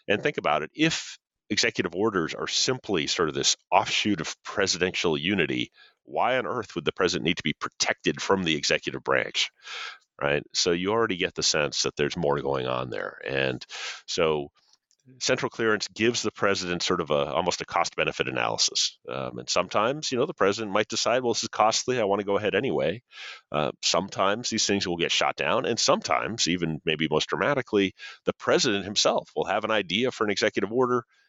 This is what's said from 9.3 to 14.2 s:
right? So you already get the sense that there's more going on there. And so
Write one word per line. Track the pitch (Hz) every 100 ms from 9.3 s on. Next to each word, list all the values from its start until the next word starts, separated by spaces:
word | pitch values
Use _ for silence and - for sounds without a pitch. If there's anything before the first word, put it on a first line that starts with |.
| - - - - - - - _ -
right? | 71 73 -
So | - 92
you | 87 92
already | 113 113 90
get | 90 -
the |
sense | - 80 71 -
that | 73
there's | - 71 -
more | 76 71
going | 69 67 64
on | 62 64
there. | 52 50 -
And | 50 67 67 64 - - - - -
so | -